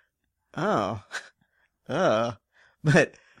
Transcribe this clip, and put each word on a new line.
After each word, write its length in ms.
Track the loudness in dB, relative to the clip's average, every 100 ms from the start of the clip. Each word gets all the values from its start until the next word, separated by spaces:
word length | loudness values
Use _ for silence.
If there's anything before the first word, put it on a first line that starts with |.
| _ _ _ _ _ -6
"Oh, 460 | -2 0 -2 -4 -10 -16 -16 _ _ _ _ _ -8
uh." 440 | -2 0 0 -2 -6 _ _ _ _
But 320 | 2 4 2 -2 _ _